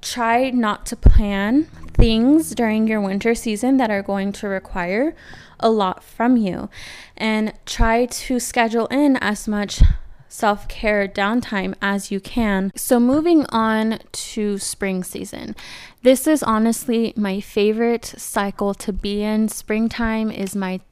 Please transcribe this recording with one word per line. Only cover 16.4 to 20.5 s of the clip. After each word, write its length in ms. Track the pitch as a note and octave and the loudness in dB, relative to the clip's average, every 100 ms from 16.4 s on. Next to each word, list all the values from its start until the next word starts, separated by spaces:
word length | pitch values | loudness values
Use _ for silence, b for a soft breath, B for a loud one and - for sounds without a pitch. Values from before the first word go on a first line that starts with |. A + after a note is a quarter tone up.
honestly 720 | - A3 A3+ A3+ - A3+ A3+ - | 2 2 2 0 -2 -2 -2 -2
my 240 | G#3 F#3+ | -4 -4
favorite 640 | - - G#3 A3 A#3 A#3 | -4 0 2 2 0 0
cycle 680 | - - - - G3+ - G3+ | -6 -14 -6 -4 -4 -2 -4
to 180 | G3 - | -4 -6
be 300 | F#3+ G3+ G3+ | -6 -4 -2
in. 260 | G#3 G#3+ A3 | -2 0 -2
Springtime 800 | - - G#3+ A3+ - A3+ A3 A3 | -4 -4 -2 -2 -2 -2 -2 -4
is 240 | - F#3+ | -4 -6